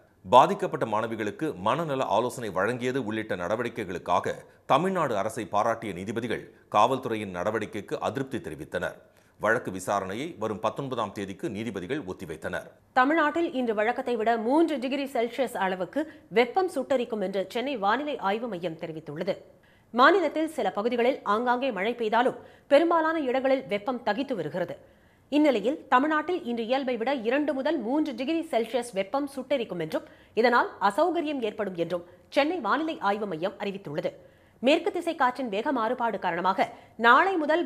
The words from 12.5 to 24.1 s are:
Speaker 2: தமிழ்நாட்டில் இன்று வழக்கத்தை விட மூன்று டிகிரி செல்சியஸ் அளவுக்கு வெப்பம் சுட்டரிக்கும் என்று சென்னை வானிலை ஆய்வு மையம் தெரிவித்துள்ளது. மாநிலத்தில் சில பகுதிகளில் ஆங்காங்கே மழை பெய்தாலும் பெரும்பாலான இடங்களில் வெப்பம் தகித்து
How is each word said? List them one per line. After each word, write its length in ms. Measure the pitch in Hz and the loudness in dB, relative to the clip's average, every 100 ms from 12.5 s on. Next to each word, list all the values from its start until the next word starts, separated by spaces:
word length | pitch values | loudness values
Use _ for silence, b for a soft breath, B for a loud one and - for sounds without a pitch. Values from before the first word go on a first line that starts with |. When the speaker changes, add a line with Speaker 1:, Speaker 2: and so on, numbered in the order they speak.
| 87 - - _ - | -8 -10 -18 _ 2
Speaker 2:
தமிழ்நாட்டில் 500 | 254 330 302 330 339 262 | 2 2 0 0 -2 -2
இன்று 140 | 240 214 | -2 0
வழக்கத்தை 360 | 214 247 254 240 | 0 -2 -4 -2
விட 120 | 220 233 220 | 0 0 2
மூன்று 260 | 294 330 285 | 4 4 0
டிகிரி 240 | 247 285 277 | -2 -4 -2
செல்சியஸ் 420 | 240 233 262 240 180 | -2 -2 -2 -4 0
அளவுக்கு 360 | 190 185 175 277 311 B B 196 | -2 -2 -2 -4 -6 B B 2
வெப்பம் 300 | 240 381 370 | 2 2 0
சுட்டரிக்கும் 480 | 277 - 262 240 214 190 | -2 0 0 0 -2 -2
என்று 160 | 196 185 | -2 -4
சென்னை 200 | 233 262 254 | -4 -4 -2
வானிலை 300 | 196 240 294 269 190 | 0 0 -2 -2 -2
ஆய்வு 200 | 214 240 | -2 -4
மையம் 240 | 180 170 160 | -6 -6 -6
தெரிவித்துள்ளது. 520 | 165 156 151 147 190 - - - b b b 233 | -8 -10 -10 -8 -6 -6 -8 -20 b b b 6
மாநிலத்தில் 540 | 277 381 302 302 311 - | 6 6 2 0 -2 -2
சில 120 | 202 190 | -2 0
பகுதிகளில் 400 | 226 240 233 294 - | -2 2 2 0 0
ஆங்காங்கே 340 | 208 247 247 269 196 | 0 2 0 0 -2
மழை 160 | 202 240 | -2 -2
பெய்தாலும் 360 | 220 226 254 - B B _ | 0 2 2 0 B B _
பெரும்பாலான 460 | 277 339 339 320 330 262 | 6 6 4 2 0 0
இடங்களில் 360 | 254 262 269 175 | 0 2 2 2
வெப்பம் 300 | 202 208 247 | -4 -2 -4
தகித்து 260 | 214 | -2